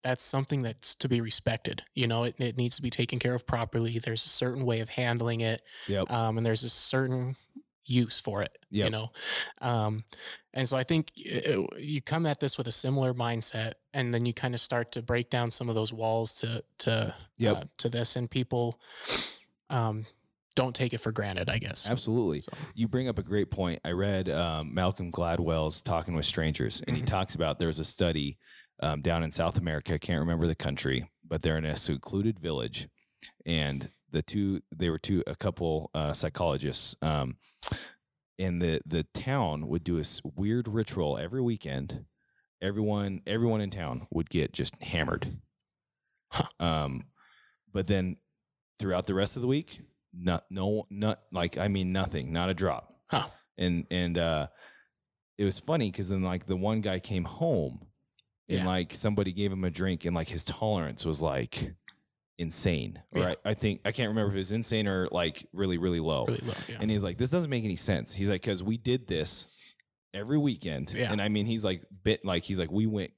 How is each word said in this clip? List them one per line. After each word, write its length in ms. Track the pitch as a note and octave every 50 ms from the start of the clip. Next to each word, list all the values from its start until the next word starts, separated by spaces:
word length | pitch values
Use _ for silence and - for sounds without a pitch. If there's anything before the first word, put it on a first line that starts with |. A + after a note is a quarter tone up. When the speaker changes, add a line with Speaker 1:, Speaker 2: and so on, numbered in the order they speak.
Speaker 1:
that's 220 | - B2+ B2+ - -
something 380 | - - C3+ C3+ - D3+ C#3
that's 340 | B2 A#2 A2+ - - - -
to 140 | _ - C3+
be 100 | B2+ A#2+
respected. 640 | A#2 A2+ - - - - A2+ A2+ _ - - - - - _
You 140 | C3+ B2+ A#2
know, 160 | A2+ A2+ A#2+
it, 120 | B2 A#2+ -
it 160 | C3 A#2+ A2+
needs 220 | B2 B2 A#2+ - -
to 40 |
be 80 | C#3 B2
taken 300 | - - B2 - - B2+
care 140 | - B2 B2
of 120 | A#2+ -
properly. 540 | - - A#2 A#2 A2 - A#2 A2+ A2+ A#2 A2+
There's 260 | A2+ - A2+ A2 -
a 40 | -
certain 340 | - - B2 B2 B2 C#3 C3
way 140 | A#2+ A#2 A2+
of 80 | A2+ A2+
handling 540 | - - B2+ A#2+ A#2+ A#2+ A#2 A#2+ A#2 A2+
it. 200 | A#2 A2 A2+ - _ - - - - -
Speaker 2:
Yep. 200 | G3 G3 F#3+ -
Speaker 1:
Um, 280 | B2 A#2 A2+ A2+ A2 A2+
and 80 | A#2
there's 180 | A#2 A2+ A2 A#2+
a 60 | A#2+
certain 680 | - - - - - C3 C3+ C3 B2+ B2+ B2 B2+ C3+ - _ _ _ - - _ _ _ _
use 340 | - B2+ B2 A#2+ A2 - -
for 240 | - - G2+ G2+
it, 160 | G2+ - _ - _ _
you 140 | F#2 G#2 G2+
Speaker 2:
Yep. 80 | F#2 G#2+
Speaker 1:
know? 180 | G#2+ A2 A2 _ - - - - - - - - _
Um, 460 | - B2 A#2+ A2+ G#2+ G#2+ G#2+ A2 A2 _ - - - - - - _ _ -
and 160 | C3 C3+ A#2+
so 80 | C3+ C3
I 60 | B2+
think, 260 | - E3 D#3+ D3+ - _ - - - - - -
uh, 180 | - C3+ G2 F#2 - - -
you 240 | C#3 D3 D3+ C#3+
come 240 | - - E3+ D#3+ E3+
at 140 | D#3 C#3+ -
this 180 | - C3+ - -
with 100 | B2+ A#2+
a 40 |
similar 420 | A2+ - - C3 C3+ C#3 C3 B2+ B2+
mindset, 600 | B2 A#2+ A#2 A#2 A2+ A2 - - A2+ A2 A2+ A2 _ _ _ -
and 200 | C#3 B2+ A#2+ A#2+
then 120 | A#2 A#2+
you 60 | A#2+
kinda 260 | A#2 - - B2+ B2 A#2
start 360 | - - C3 A#2+ A#2+ - -
to 80 | B2
break 280 | A#2 - B2 A#2+ A#2+ _
down 220 | - B2 A#2+ A#2
some 160 | A2+ - B2 A#2+
of 80 | A2+
those 160 | A2 A2 A2
walls 420 | A2+ A2 A2 A2+ A2 A2+ A2+ A2 -
to, 280 | - - A2+ A2+ A2+ - _ _ _
to, 340 | - C3 A#2+ A2 A2 - - - - - _ -
Speaker 2:
Yep. 200 | A#2 A2 G#2 F#2
Speaker 1:
uh, 60 | - - _ -
to 100 | - B2
this, 260 | A#2 A#2 A#2 - -
and 140 | B2+ B2 A#2
people, 480 | - C3+ B2 - - B2 A#2+ A#2+ A#2 _ - - - - - - - - - - - - - _ _ _ _ _
um, 360 | D3+ B2+ A#2 A2+ G#2+ A2 A2 - _ _ _ _ _ _ _ _ _
don't 200 | - B2+ C3 A#2+
take 180 | - C3 A#2+ A#2+
it 40 | A2+
for 140 | - A2+
granted, 380 | A2 G#2+ G#2 G2+ F#2+ F#2 G2 -
I 80 | - A#2
guess. 300 | - G#2 - - - G2+
Speaker 2:
Absolutely. 520 | A#2+ B2+ - A2+ A2 B2 A2+ F#2 D2+ D2
Speaker 1:
So. 100 | - - - - - - -
Speaker 2:
You 140 | A2 A#2 A2
bring 200 | B2 B2+ C3 B2+
up 100 | A2 G#2
a 40 | F#2
great 280 | E2+ G2 G#2 G2 F2
point. 280 | - - F#2 F2 E2+ - _
I 60 | E2+
read, 360 | F2 F2+ G2 G2+ G2 F#2+ F#2 F2+
um, 440 | C#2+ D#2 F2 E2+ D#2+ D#2 D#2+ D2 -
Malcolm 380 | F2 F#2 F2+ - - F#2 E2+
Gladwell's 680 | E2 - E2+ E2+ E2+ F2 F2 D#2+ E2 D#2+ D#2 D#2 D#2 -
Talking 340 | - - F2 E2 D#2+ - E2+
with 100 | D#2 D2+
Strangers, 560 | - - - D#2+ D#2+ D2+ - B1 G#1+ - - - -
and 80 | -
he 60 | - -
Speaker 1:
Mm-hmm. 40 | -
Speaker 2:
talks 280 | - F#2+ F#2+ - -
about 240 | D#2 E2+ D#2 D2 -
there's 200 | F2 E2 D#2 D#2
a 60 | D#2
study 520 | - - - G2+ E2+ E2 D#2 C#2+ C#2+ C#2 _ _ - - - - _ _ _
um, 200 | - D#2 D2+ D2
down 220 | C#2+ F2 E2 E2 E2
in 80 | D#2
South 260 | - - E2+ E2+ F2 -
America. 360 | E2+ E2+ D#2 D2+ - - E2+
I 40 | D2+
can't 220 | - - F2 D#2
remember 280 | D2 E2+ E2+ E2 E2 E2
the 80 | D#2
country, 540 | - - D#2 C#2+ C2+ - C2+ C2 B1+ - - _ _ _
but 180 | - E2 D#2+
they're 160 | - E2 D#2 D#2
in 80 | D#2
a 100 | D#2 D2+
secluded 640 | D2 - - D2 C2+ - - - G2 G2+ A2+ A2 F#2
village. 480 | E2 E2+ D#2 C2+ A#1 A1+ - - - - _ _ _ _ _ _ - - _ _ -
And 460 | D#2+ E2+ D#2+ D2+ C#2+ C#2 C#2 C2 - _ _ _ _
the 100 | - D#2+
two, 400 | D#2 - - G#2 G2+ G2 G2 F2+ - _ -
they 140 | D#2+ F#2 E2+
were 80 | D#2+ D#2+
two, 240 | - - G2+ F2+ - -
a 80 | -
couple, 560 | - - G2+ F2 - E2+ E2 D#2 D#2 D#2+ - _
uh, 200 | D#2 D#2 D2+ D2+
psychologists, 840 | - - E2 - - F2+ E2 C#2 C#2 C#2+ C#2+ B1+ - - - - _
um, 360 | - D#2 D2+ D2 C#2 B1+ A#1+ _ _ _ _ _ - - - - - - - _ _ _ _ _ _ _ _ -
and 220 | F#2 F#2 F2 F2
the, 200 | F2 E2+ D#2+ D2+ -
the 180 | D#2 D#2 E2 D#2 - _
town 540 | - - C3 C3+ C#3 A2+ E2 D2+ D2 D#2 -
would 160 | D#2 F2 E2
do 140 | - F2 D#2+
a 40 |
s-, 200 | D2+ - - - -
weird 440 | - - - G2 G#2 A2+ B2 A#2+ A2+
ritual 500 | G#2 A2+ A2 - - G2 E2 D2 C#2 G#1+
every 240 | D2+ F2 A2 C3
weekend. 640 | B2+ A#2+ A2+ - - D#2 C2+ C2+ C#2 - - - - _ _ _ _ _ _ _ _ _ _ _
Everyone, 600 | F#2 G2 G2+ G#2 G#2+ G#2 G#2 G#2 G2+ G2 F#2+ F2+ - -
everyone 340 | G2+ A2+ A#2 A#2 A2+ G#2+
in 80 | G#2 G2
town 380 | G2+ G2 E2+ C#2+ B1 B1+ - -
would 180 | - E2 D#2+ -
get 240 | - E2+ D2 - -
just 280 | - D2+ - - -
hammered. 580 | - - - E2 D2+ - - - - - - - - _ _ _ _ _ _ _ _ _ _ _ _ _ _ _ _ _
Speaker 1:
Huh. 160 | - - - - - _
Speaker 2:
Um, 460 | E2+ E2+ D#2+ D#2 D2+ C#2 C2+ A#1+ - - _ _ - _ _ _ _ _ _ _ _ _
but 160 | - G2 F#2 E2
then 300 | G#2 F#2+ F#2 F#2 F2 - _ _ _ _ _ _ _ _ _ _ _ _
throughout 280 | G#2+ F#2+ F2+ F2+ - -
the 60 | F#2+
rest 220 | F#2+ G2+ G2+ -
of 60 | C3
the 60 | A#2+ B2
week, 340 | C3+ D3 E3 - - - - _ _ _ _ _ -
not, 320 | F2+ F2 F2+ F2 E2 - _
no, 380 | F#2 G2 F#2 G2+ G#2+ G#2+ - _
not, 340 | G2+ G2+ G#2 G#2+ G#2 - _ _
like, 260 | - F#2 F2 F2 - -
I 100 | F#2+ G#2
mean, 240 | G2 G2 F#2 F#2
nothing, 400 | F#2 F#2+ F#2+ - - D2+ C2 C2+
not 180 | D#2+ E2 F2 F#2
a 40 | F#2+
drop. 400 | F2 G2 F2 C#2 A1+ - - - _ _ _
Speaker 1:
Huh. 180 | - - - - - - _ _ _ -
Speaker 2:
And, 280 | F2 F2+ F2 E2+ D2+ -
and, 260 | F2 F2+ F2+ F2 E2+ F2
uh, 300 | E2+ E2 D#2+ D2+ D2 D2+ _ - - - - - _ _ _ _ _ _ _ _ _ _ _ -
it 80 | G2+
was 140 | G2 F#2 -
funny 320 | - - D#3 E3 A#2+ G2+
'cause 180 | F2+ - G2 F2+
then, 120 | G2 F#2+ F#2
like, 220 | F#2 F2+ F2+ F#2 -
the 80 | G2 F2+
one 240 | F#2 G#2 A2 A2
guy 180 | G2+ G#2 F#2 F2+
came 240 | - - G#2 F#2 F2
home 600 | - - - D#3+ E3 C#3+ F#2+ D2+ C2 - - - - _ _ _ _ _ _ _ _ _ _ _ -
and, 120 | F#2 F#2
Speaker 1:
Yeah. 60 | F#2 F#2
Speaker 2:
like, 260 | F#2 F#2 F2+ - -
somebody 380 | - - G#2+ G#2 G#2 G2+ F#2+ F2+
gave 180 | F#2+ G2+ G2
him 120 | F#2 F#2 F#2
a 60 | F2+
drink 360 | D#2+ D#2 F#2 F#2+ F2+ E2+ -
and, 100 | F2 E2+
like, 140 | E2+ D#2+ -
his 140 | - E2+ -
tolerance 600 | - - - A2+ A2 G#2+ F#2 E2 C#2 A#1+ - -
was, 160 | E2 D#2 C#2+
like, 520 | E2 D#2 C#2 C2+ B1+ A#1+ - - - - - _ _ - - _ _ _ _ _ _ _ _ -
insane. 640 | F2 D#2+ D#2 - - G2 E2+ D2 A#1 G1+ - - - _ -
Speaker 1:
Yeah. 100 | F2+ F#2
Speaker 2:
Right. 120 | F2+ D#2+ - _
I 80 | G2+ G#2+
think, 280 | - - G#2+ G2 - -
I 60 | G2+
can't 180 | - - B2 G#2+
remember 200 | A2 A2 G#2 G2+
if 40 | G2
it 40 | F#2+
was 120 | F#2+ F#2
insane 360 | G#2 A2+ A2+ - A#2+ G#2+ G#2+ G2+
or, 200 | F#2+ F#2 F#2 -
like, 340 | - F2+ F2 E2 D#2 - - - -
really, 240 | F2 G2 F#2+ F2+ E2+
really 220 | F2 F#2 F2 E2+
low. 260 | D#2+ E2 D#2 C2+ B1
Speaker 1:
Really 140 | - B2 - -
low, 80 | A#2+ G2+ - - -
yeah. 100 | A2+ A2
Speaker 2:
And 80 | G#2+ A2
he's 140 | G#2+ G#2 G2
like, 140 | F#2 F2 -
"This 120 | B2 B2+
doesn't 200 | C#3+ F3+ E3+ D3
make 140 | C#3 A#2+ A2
any 100 | G#2+ F#2
sense." 380 | F#2+ - - G2 D2 A1+ - -
He's 160 | F#2+ G2 G2+
like, 120 | G2+ F2+
"'Cause 220 | - A#2 G2+ F2+ F#2
we 140 | G2+ A2+ A#2
did 300 | A2 B2+ B2 C3 A#2 F#2+
this 400 | F#2+ D#2+ D#2 - - - - - - - - - - _ _ _ _ _ _ _ -
every 240 | G2 G#2 A#2 C#3+ D3+
weekend." 560 | C#3+ C#3+ A#2 - - F2+ D2+ C2+ C#2 E2 -
Speaker 1:
Yeah. 180 | - B2 G2+
Speaker 2:
And 100 | G#2 G#2
I 60 | G2 G#2+
mean, 160 | G#2 G#2+ G2+
he's 180 | A2 A2+ A2 G#2
like, 180 | G2 F#2 E2+ - - G2 G2 F#2
bit, 200 | A2 G#2+ - -
like, 180 | G2 F2+ F2 -
he's 140 | - G2 F#2
like, 120 | F2 D#2+
"We 140 | E2+ G#2 A2 A2
went" 240 | G#2+ G#2 F#2 - _